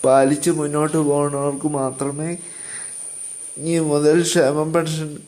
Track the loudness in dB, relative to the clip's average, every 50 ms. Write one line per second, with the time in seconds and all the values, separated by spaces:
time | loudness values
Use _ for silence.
0 | 6 6 6 6 6 4 2 2 0 0 0 0 -2 -2 0 0 0 2 2 0
1 | 2 2 2 2 0 0 -2 -2 -2 -2 -2 -2 -4 -4 -2 -2 -2 -4 -4 -4
2 | -6 -6 -4 -6 -6 -6 -8 -10 -12 -20 -20 -20 -18 -16 -16 -14 -14 -14 -16 -16
3 | -16 -16 -14 -14 -14 -14 -14 -16 -16 -16 -14 -8 -4 -2 0 0 2 2 2 4
4 | 4 6 4 4 2 2 2 4 4 4 2 0 -2 0 0 0 0 0 -4 -6
5 | -6 -8 -10 -14 -16